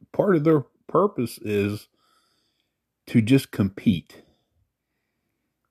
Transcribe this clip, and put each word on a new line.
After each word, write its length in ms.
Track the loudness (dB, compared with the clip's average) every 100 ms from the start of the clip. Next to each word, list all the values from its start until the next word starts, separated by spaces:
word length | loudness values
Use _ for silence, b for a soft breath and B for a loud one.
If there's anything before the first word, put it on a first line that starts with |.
| -12
part 220 | -2 0
of 100 | 2
their 200 | 2 0 0 _ _
purpose 500 | 0 0 -2 -8 -8
is 500 | -4 -2 -2 -4 -14 _ _ _ _ _ _ _ _ _ _ _ -2
to 160 | 0
just 300 | 4 2 0
compete, 720 | -4 -4 -2 -2 -2 -4 -20 _ _ _ _ _ _ _ _ _ _ _ _ _ _ _